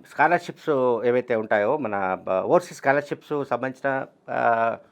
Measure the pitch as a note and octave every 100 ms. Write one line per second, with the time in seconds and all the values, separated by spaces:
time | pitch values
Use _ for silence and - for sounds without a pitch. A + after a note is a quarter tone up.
0 | - - D3+ F3 - - - C#3 B2+ A2+
1 | A#2+ B2 A#2+ A2+ G#2+ G#2+ G#2 D3+ A2+ G2+
2 | F#2+ F2+ - F#2 G2 E3+ - D#3+ C3+ C#3+
3 | C#3+ D3+ - D3 C3+ A#2+ C3 B2+ C#3 C3+
4 | - _ - B2+ A#2+ A2+ A2+ G#2+ -